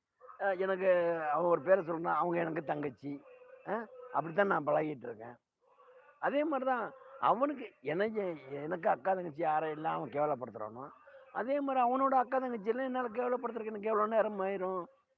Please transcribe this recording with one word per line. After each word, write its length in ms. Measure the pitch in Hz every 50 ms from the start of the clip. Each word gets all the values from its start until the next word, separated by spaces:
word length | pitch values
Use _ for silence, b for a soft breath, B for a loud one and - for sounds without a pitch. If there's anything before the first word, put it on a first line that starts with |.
| _ _ _ _ - - - -
அ, 140 | 196 196 190
எனக்கு 640 | 175 190 190 190 185 190 185 180 175 170 170 170 165 156 151
அவன் 140 | 147 156 175
ஒரு 160 | 175 170 156
பேரை 260 | 131 170 190 196 170 156
சொல்றான், 260 | 170 165 170 175 165
அவங்க 260 | 151 165 175 170 170
எனக்கு 240 | 170 160 156 165 151
தங்கச்சி. 600 | 131 147 147 143 147 117 - 135 143 143 139 - - - - - - - - - 160
ஆ? 180 | 190 226 226 - - - - - -
அப்படித்தான் 340 | 143 - 165 160 190 202 196
நான் 180 | 185 160 147
பழகிட்டு 380 | 151 147 156 160 151 151 123 113
இருக்கேன். 320 | 120 117 104 113 120 123 - _ _ _ _ _ _ _ _ - - - - - - - _
அதே 240 | - 175 240 285 302
மாதிரி 260 | 320 285 262 262 262
தான் 220 | 254 240 208 165 - - - - - -
அவனுக்கு, 540 | - 143 185 226 269 294 294 240 392 381 - _
எனக்கு, 560 | _ 135 151 180 208 226 220 214 202 180 165 147 135 131
எனக்கு 380 | 143 143 147 156 180 175 165 214
அக்கா 240 | 175 156 - 190 190
தங்கச்சி 280 | 185 175 170 139 147
யாரும் 300 | 165 156 151 156 160 156
இல்ல, 180 | 151 151 156 160
அவன் 200 | 160 165 165 123
கேவலப்படுத்துறானோ, 800 | 120 143 147 151 143 117 127 117 101 113 107 107 110 123 135 156 - - - - - - - - -
அதே 260 | - 208 254 277 294
மாதிரி 260 | 285 269 262 262 247
அவனோட 240 | 240 254 262 269 269
அக்கா 300 | 262 262 240 240 269 262
தங்கச்சி 300 | 262 254 240 220 185 220
எல்லாம் 160 | 226 254 269
என்னால 220 | 262 254 254 247 233
கேவலப்படுத்துறதுக்கு 560 | 208 240 247 247 247 247 240 226 226 233 214
எனக்கு 240 | 220 220 208 196 220
எவ்வளவு 180 | 220 208 208 214
நேரம் 320 | 226 220 196 214 214 196
ஆயிரும்? 460 | 190 190 202 190 185 185 185 180 170 - - _ _ _ _